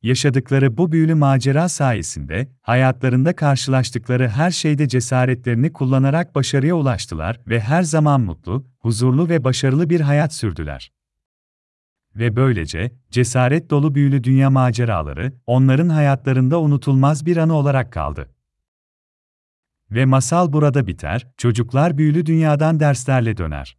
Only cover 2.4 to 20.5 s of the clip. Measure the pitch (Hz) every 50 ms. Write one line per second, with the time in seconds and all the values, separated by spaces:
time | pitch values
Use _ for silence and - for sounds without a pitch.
2.4 | 135 139 _ _ _ - 120 127 131 131 123 127 - 131 120 127 131 165 175 -
3.4 | 156 147 139 127 - 135 135 131 120 - - 120 - - 123 123 131 120 101 131
4.4 | 160 185 170 - - 156 151 139 151 139 123 127 120 - 131 127 127 127 127 127
5.4 | 127 123 120 117 131 165 160 - 143 127 135 131 135 139 139 165 175 170 _ 143
6.4 | 131 - - 139 135 156 175 170 143 131 117 - - - 85 78 78 90 120 120
7.4 | - - 107 117 104 107 147 175 185 156 156 160 151 151 143 135 117 92 80 -
8.4 | _ 85 90 135 135 _ _ _ - 113 113 104 123 127 127 139 175 165 170 160
9.4 | 120 131 127 - - 135 127 143 175 151 170 170 156 139 143 147 151 147 - -
10.4 | - 107 82 76 80 73 71 64 - - _ _ _ _ _ _ _ _ _ _
11.4 | _ _ _ _ _ _ _ _ _ _ _ _ _ _ _ 104 113 120 104 117
12.4 | 135 135 120 92 80 73 - 80 95 123 - _ _ _ - 120 127 - - 127
13.4 | 127 127 139 165 160 - 151 143 143 156 139 143 143 139 135 139 117 127 131 135
14.4 | 135 135 135 135 127 127 113 117 123 113 104 85 76 73 69 73 104 135 135 -
15.4 | _ - 120 127 131 135 131 139 170 175 160 156 147 139 139 135 - 135 131 131
16.4 | 127 127 156 170 160 147 143 131 - 139 135 131 135 143 156 147 151 165 180 165
17.4 | 160 165 165 151 139 143 135 131 123 127 - - 76 73 76 78 69 - _ _
18.4 | _ _ _ _ _ _ _ _ _ _ _ _ _ _ _ _ _ _ _ _
19.4 | _ _ _ _ _ _ _ _ _ _ 101 117 135 131 131 135 131 - 165 175
20.4 | 180 160